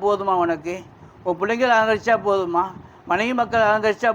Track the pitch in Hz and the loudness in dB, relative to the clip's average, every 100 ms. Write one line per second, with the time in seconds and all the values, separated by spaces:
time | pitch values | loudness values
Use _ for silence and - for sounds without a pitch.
0 | 202 202 196 180 170 160 160 185 - - | 0 0 0 0 0 -2 -6 -10 -14 -20
1 | - - 185 165 202 233 247 226 220 214 | -20 -10 -6 -4 -2 0 2 4 2 0
2 | 233 226 202 196 175 170 190 - - - | 0 0 2 0 0 -2 -2 -8 -20 -14
3 | - 180 226 247 220 233 214 214 214 208 | -4 -2 0 -2 0 2 2 2 0 0
4 | 233 | -2